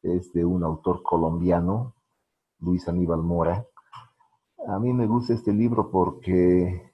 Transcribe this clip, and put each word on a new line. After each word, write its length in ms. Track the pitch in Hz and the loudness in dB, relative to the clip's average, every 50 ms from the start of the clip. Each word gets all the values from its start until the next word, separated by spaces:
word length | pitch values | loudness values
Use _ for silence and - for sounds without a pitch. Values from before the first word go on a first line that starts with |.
Es 300 | - 82 87 90 87 - | -2 -2 -2 -2 -4 -2
de 120 | - 85 85 | -2 0 0
un 200 | 87 90 90 85 | 2 0 0 0
autor 380 | 80 80 - - 92 87 - | -2 -4 -2 -2 -2 -2 -2
colombiano, 920 | - - 87 85 82 80 82 85 85 90 87 87 87 87 98 117 123 123 _ _ _ _ _ _ _ _ _ _ _ _ _ _ | -2 -2 0 0 0 0 -2 0 0 2 2 2 2 0 -2 -2 -4 -8 _ _ _ _ _ _ _ _ _ _ _ _ _ _
Luis 280 | 80 87 90 87 - 85 | -2 -2 -2 -2 -2 -4
Aníbal 340 | 85 90 90 82 82 80 | -2 -2 0 0 0 -2
Mora. 440 | 82 85 85 85 82 82 90 101 117 _ _ - _ _ - 113 - _ _ _ _ _ _ _ _ _ _ - - | -2 -2 0 0 0 0 0 -2 -6 _ _ -20 _ _ -20 -20 -20 _ _ _ _ _ _ _ _ _ _ -14 -10
A 120 | - 98 98 | -8 -4 -2
mí 140 | 117 123 | -2 0
me 140 | 123 123 117 | 0 0 0
gusta 280 | 107 113 123 120 - 117 | 2 0 0 0 0 -2
este 180 | 113 - 107 | 0 0 0
libro 380 | 101 104 117 117 117 113 98 - | 2 2 2 2 2 0 -2 0
porque 960 | - 95 90 87 - - - 92 92 90 90 90 90 90 90 92 92 87 - - | 2 2 2 0 -2 -6 -4 0 2 4 4 4 4 4 2 0 -4 -8 -10 -18